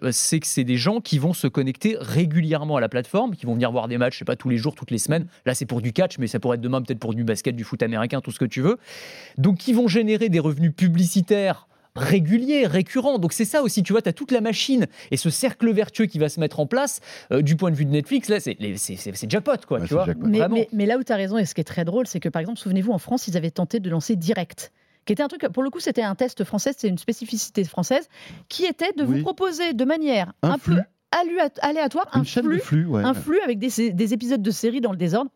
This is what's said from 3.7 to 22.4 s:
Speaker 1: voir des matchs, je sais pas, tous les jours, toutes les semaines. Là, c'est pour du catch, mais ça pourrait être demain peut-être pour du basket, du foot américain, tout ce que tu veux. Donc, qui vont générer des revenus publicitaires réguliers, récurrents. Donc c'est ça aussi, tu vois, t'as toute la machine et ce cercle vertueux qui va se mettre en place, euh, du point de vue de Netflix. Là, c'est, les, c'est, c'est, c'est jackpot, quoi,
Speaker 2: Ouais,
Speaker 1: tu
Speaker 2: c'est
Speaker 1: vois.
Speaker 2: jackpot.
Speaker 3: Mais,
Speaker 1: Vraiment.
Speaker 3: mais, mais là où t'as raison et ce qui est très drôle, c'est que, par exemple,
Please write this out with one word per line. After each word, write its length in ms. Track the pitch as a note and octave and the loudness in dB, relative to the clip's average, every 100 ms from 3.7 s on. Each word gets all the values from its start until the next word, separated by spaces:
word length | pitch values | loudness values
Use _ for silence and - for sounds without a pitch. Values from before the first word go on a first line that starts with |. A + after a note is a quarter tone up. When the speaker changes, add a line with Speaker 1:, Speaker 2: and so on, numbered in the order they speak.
Speaker 1:
voir 160 | A#2+ A#2 | 0 -2
des 100 | A#2+ | 0
matchs, 160 | B2 - | 0 -2
je 40 | |
sais 60 | - | -4
pas, 100 | - | -4
tous 140 | C3 | 0
les 80 | A#2+ | 0
jours, 160 | D3 - | 0 -4
toutes 140 | - | -4
les 60 | A2+ | -4
semaines. 300 | - D#3+ F3 - - | 0 -2 -2 -6 -4
Là, 80 | |
c'est 120 | C3 A#2+ | -2 -2
pour 140 | A#2+ | -2
du 120 | A#2 | -2
catch, 240 | B2 C#3 - | 0 0 0
mais 80 | A#2 | -4
ça 120 | A#2 | -2
pourrait 160 | B2 A#2+ | 0 0
être 60 | |
demain 200 | B2 C3 | 0 -2
peut-être 180 | B2 A2+ | -2 -6
pour 140 | A2+ | -4
du 100 | A2+ | -2
basket, 320 | A2+ G#2+ C3 A#2 | -2 -2 -2 -4
du 80 | |
foot 200 | G#2+ A#2 | -6 -2
américain, 380 | A#2 A2+ A#2 C3+ | -2 0 -2 -4
tout 100 | - | -6
ce 80 | - | -4
que 60 | A#2+ | -4
tu 160 | B2+ | 0
veux. 160 | D#3 B3 - - - - - - | 0 0 -4 -18 -18 -18 -12 0
Donc, 200 | E3 F3 | 2 2
qui 120 | B3+ | 2
vont 140 | A#3 A#3 | 2 4
générer 420 | G#3 G#3+ G#3+ A3+ | 2 2 2 2
des 100 | E3 | 2
revenus 340 | D3+ C#3+ E3 - | 2 2 0 2
publicitaires 920 | F3+ E3+ F3 G3 F3 G3+ G3 - _ _ _ - | 2 4 4 2 2 2 2 -2 _ _ _ -4
réguliers, 720 | C#3+ G3 D#3 A#3 B3+ D4 G#3 | 2 4 4 2 4 2 4
récurrents. 520 | F3 - C4 C4 B3 | 2 0 0 0 2
Donc 140 | E3+ | 0
c'est 100 | - G#3+ | 0 0
ça 160 | D4+ | 2
aussi, 200 | B3 - | 2 2
tu 80 | F3 | 2
vois, 100 | G#3+ | 2
t'as 120 | G3 | 2
toute 180 | - C#4+ | -2 0
la 80 | A#3+ | 0
machine 460 | G#3+ G#3+ - B3+ F3+ - - | 2 -2 2 2 2 -2 -6
et 60 | - | -2
ce 120 | E3+ | -2
cercle 420 | - B3+ - A#3 | 0 -2 2 2
vertueux 320 | G#3 G#3 - A3 | 2 0 0 0
qui 140 | D#3 | 2
va 100 | D3+ | -2
se 100 | - | 0
mettre 200 | D3+ D3 | -2 0
en 40 | C#3+ | 0
place, 360 | B3 C#4 - - - - | 0 0 -4 -12 -16 -2
euh, 80 | C3 | 2
du 140 | D3 D#3+ | 4 4
point 120 | F3+ | 2
de 60 | D3 | 2
vue 100 | C#3+ | 2
de 60 | |
Netflix. 380 | D3 C#3+ C4+ - | 0 0 -2 0
Là, 100 | G#3 | -2
c'est, 160 | B2+ - | -2 -6
les, 180 | G#2 G2 | -6 -6
c'est, 180 | - F#2+ | -8 -8
c'est, 180 | G#2 F#2+ | -10 -8
c'est 140 | G#2+ | -2
jackpot, 220 | G3 - B3+ - | -2 0 -2 -2
quoi, 100 | C#3 | -4
Speaker 2:
Ouais, 40 | |
Speaker 1:
tu 60 | E2 | 0
Speaker 2:
c'est 60 | D#3 | 0
Speaker 1:
vois. 100 | F3 | 0
Speaker 2:
jackpot. 200 | E3 A3 | 0 2
Speaker 3:
Mais, 140 | G#3+ | 2
Speaker 1:
Vraiment. 160 | F3+ A3+ | 4 2
Speaker 3:
mais, 140 | A3 | 0
mais 140 | G#3+ G3+ | 0 0
là 120 | B3+ | 0
où 60 | |
t'as 140 | B3+ G#3 | 0 -2
raison 200 | F#3+ A3 | 0 0
et 80 | F3+ | -2
ce 80 | |
qui 60 | - | -2
est 40 | D3+ | -6
très 180 | - E3 | -2 -2
drôle, 220 | A3 A#3+ | 0 -2
c'est 120 | F3+ | -4
que, 80 | E3 | -4
par 100 | |
exemple, 200 | E3 | -4